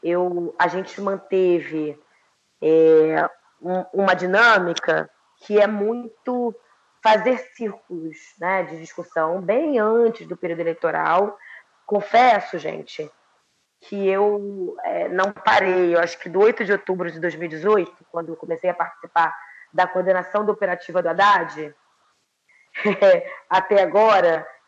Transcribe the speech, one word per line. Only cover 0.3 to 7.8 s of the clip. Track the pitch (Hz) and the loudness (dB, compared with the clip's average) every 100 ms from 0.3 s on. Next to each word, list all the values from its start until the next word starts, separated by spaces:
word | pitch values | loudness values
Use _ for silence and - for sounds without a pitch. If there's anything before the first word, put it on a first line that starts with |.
| 175 170 - | -4 -8 -2
a | 175 | -2
gente | 175 185 - | -2 -10 -8
manteve, | 202 196 - 190 185 175 143 156 151 147 _ _ _ _ _ _ | -6 -6 -2 0 2 0 -2 -8 -8 -10 _ _ _ _ _ _
é, | 156 160 160 160 156 160 160 - _ _ | 2 4 6 6 4 2 -2 -6 _ _
um, | 170 185 180 190 | -6 -6 -6 -2
uma | 196 | 0
dinâmica | 180 180 196 233 214 175 165 - 160 160 _ _ _ | 0 0 4 4 4 0 -4 -2 -2 -4 _ _ _
que | - 208 | -2 2
é | 208 | 2
muito | 214 208 240 233 _ - 247 240 226 _ _ _ _ | 0 -4 -4 -10 _ -6 -4 -4 -6 _ _ _ _
fazer | 220 214 233 247 - _ | 2 2 2 -2 -4 _
círculos, | 226 190 | -10 -10